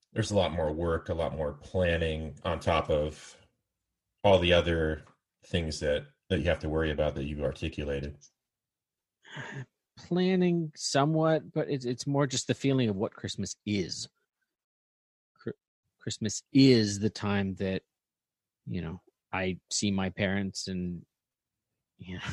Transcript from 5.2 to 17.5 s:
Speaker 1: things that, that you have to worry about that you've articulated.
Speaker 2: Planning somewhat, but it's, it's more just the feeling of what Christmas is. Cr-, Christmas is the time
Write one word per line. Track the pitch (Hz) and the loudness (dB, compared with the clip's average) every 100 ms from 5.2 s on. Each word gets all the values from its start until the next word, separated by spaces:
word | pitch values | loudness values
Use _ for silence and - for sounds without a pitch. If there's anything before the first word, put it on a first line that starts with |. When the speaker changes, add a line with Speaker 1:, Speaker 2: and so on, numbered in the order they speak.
| _ _ - | _ _ -4
Speaker 1:
things | 90 80 76 | -2 -2 -2
that, | 76 73 73 _ _ | -2 -2 -4 _ _
that | 90 | 0
you | 80 | 2
have | 78 | 0
to | 78 | 0
worry | 78 80 | 0 0
about | 73 76 71 | 0 -2 -2
that | 69 | -6
you've | 73 | -4
articulated. | 73 73 85 - 73 71 71 73 - _ _ _ _ _ _ _ _ _ - - 131 139 127 _ _ - | -4 -4 -6 -6 -4 -4 -6 -12 -20 _ _ _ _ _ _ _ _ _ -18 -14 -12 -12 -14 _ _ -20
Speaker 2:
Planning | - 175 185 190 180 170 160 - | -2 2 4 4 4 2 -2 -6
somewhat, | - 139 143 160 160 156 - | 0 2 4 4 4 2 0
but | 156 147 | -4 -2
it's, | 139 120 | -2 -2
it's | 123 - | -4 0
more | 139 143 | 2 2
just | 127 - | 0 -2
the | |
feeling | 123 139 135 120 | 0 2 2 2
of | 95 | 0
what | 110 | -4
Christmas | - 95 - 95 - - | -4 -8 -6 -8 -8 -2
is. | 104 85 - - _ _ _ _ _ _ _ _ _ _ _ _ _ | -2 -2 -6 -12 _ _ _ _ _ _ _ _ _ _ _ _ _
Cr-, | - - _ _ _ _ | -12 -12 _ _ _ _
Christmas | - - 110 - - | -12 -6 -6 -6 0
is | 139 135 123 104 101 | 6 8 8 4 0
the | 107 | -2
time | - 104 101 98 | -2 -2 0 0